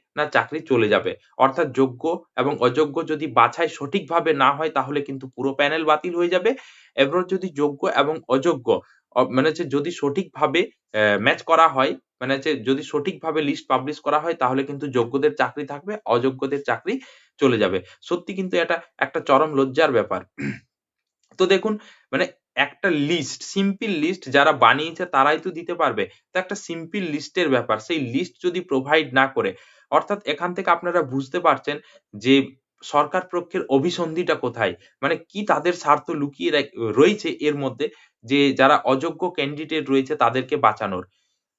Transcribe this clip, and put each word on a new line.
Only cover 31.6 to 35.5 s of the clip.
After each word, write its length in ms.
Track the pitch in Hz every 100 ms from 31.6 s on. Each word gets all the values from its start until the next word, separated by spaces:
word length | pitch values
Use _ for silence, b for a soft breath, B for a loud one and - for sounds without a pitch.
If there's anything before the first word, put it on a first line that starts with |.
| - 143 b b _
যে 220 | 104 117 139 - - _ _
সরকার 400 | - 147 147 185 180
পক্ষের 360 | 180 170 185 -
অভিসন্ধিটা 640 | 135 165 175 160 160 170 147
কোথায়, 380 | 123 117 101 90 b _
মানে, 160 | 139 160 -
কি 140 | 196
তাদের 280 | 208